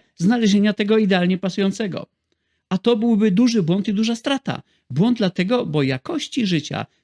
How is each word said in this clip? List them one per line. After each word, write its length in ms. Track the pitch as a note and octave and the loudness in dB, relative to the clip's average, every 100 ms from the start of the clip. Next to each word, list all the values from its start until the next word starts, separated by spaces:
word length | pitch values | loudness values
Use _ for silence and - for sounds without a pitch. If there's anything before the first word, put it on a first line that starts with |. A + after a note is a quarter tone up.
| _ - | _ -2
znalezienia 560 | F3 A#3+ A3 G3+ G#3 | 0 2 2 2 2
tego 260 | G#3 G#3 A3 | 0 0 2
idealnie 400 | G#3 F#3+ F3 F#3 | 2 2 2 0
pasującego. 680 | F#3+ F#3+ G3 F#3+ G3+ A#2 - _ _ _ _ _ - | -2 -2 -2 -2 -6 -6 -12 _ _ _ _ _ -6
A 100 | F#3 | -2
to 180 | - A#3+ | 0 2
byłby 340 | A#3 A3 G#3+ | 2 2 2
duży 320 | F#3 B3+ A3+ | 4 2 2
błąd 260 | D#3+ F#3+ G3+ | 0 0 0
i 60 | |
duża 220 | G3+ A3 A3+ | -2 -2 -2
strata. 460 | - C4+ - - - _ - | -2 -4 -4 -10 -10 _ -8
Błąd 280 | B2+ A3+ A#3 | 0 2 2
dlatego, 480 | F#3+ - F3+ B3 - | -2 -2 -2 0 0
bo 160 | D3+ | -2
jakości 640 | C3+ B2+ - E4 - - G#3 | 0 -2 -6 -8 -6 -4 -2
życia 400 | E3+ - G#2 A2 _ | -2 -4 -8 -10 _